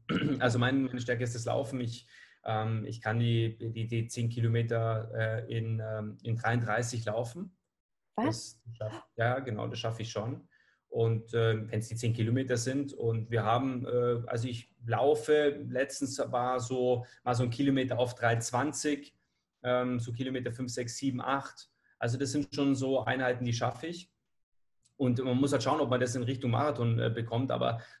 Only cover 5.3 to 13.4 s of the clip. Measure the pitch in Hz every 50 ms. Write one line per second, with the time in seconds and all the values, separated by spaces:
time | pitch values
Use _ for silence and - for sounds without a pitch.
5.3 | 110 110 - - 117 113 110 113 113 110 110 110 110 107 107 107 107 - - 120
6.3 | 117 117 - 113 117 123 117 113 107 117 123 120 - 117 113 110 104 117 123 117
7.3 | - 170 196 - - _ _ _ _ _ _ _ _ _ _ _ _ - 226 302
8.3 | - - - - - _ _ - - - 110 110 - - - - _ - 113 117
9.3 | 127 135 135 127 113 110 113 117 113 113 - 113 113 - - 117 - 107 104 117
10.3 | 143 - - - _ _ _ _ _ _ _ _ - 120 113 113 113 110 113 -
11.3 | - 117 113 113 110 110 110 - - 113 113 - 120 117 - 117 113 - 110 113
12.3 | 117 131 131 123 127 117 117 131 131 143 143 139 - - 120 117 113 113 113 -
13.3 | 117 113